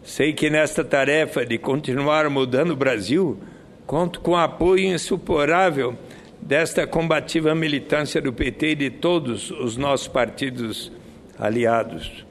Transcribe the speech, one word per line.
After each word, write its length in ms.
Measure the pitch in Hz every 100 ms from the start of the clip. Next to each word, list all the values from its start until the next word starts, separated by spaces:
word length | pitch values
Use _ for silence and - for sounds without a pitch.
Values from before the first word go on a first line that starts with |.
Sei 300 | - - 143
que 180 | 151 151
nesta 320 | 151 151 160
tarefa 640 | 151 143 135 151 147 143
de 120 | 117 117
continuar 720 | - 139 143 131 143 151 151
mudando 420 | 135 131 127 170
o 40 |
Brasil, 640 | 139 135 117 95 156 175 98 - - - -
conto 360 | - 147 175 -
com 100 | -
o 60 | 175
apoio 560 | 156 165 170 190 190
insuperável 1000 | 185 - 196 - 160 143 170 190 143 123 117 - - - -
desta 460 | - 143 160 - 151
combativa 680 | 165 165 156 151 165 156
militância 680 | 160 156 143 - 151 143 160
do 100 | 135
P 180 | 117 139
T 200 | - 156
e 60 |
de 140 | 151 135
todos 600 | - 170 175 131 107 -
os 240 | 151 123
nossos 320 | 113 143 135 -
partidos 840 | 131 113 - 135 123 113 104 - - - - - -
aliados. 880 | 107 117 113 113 107 82 - - -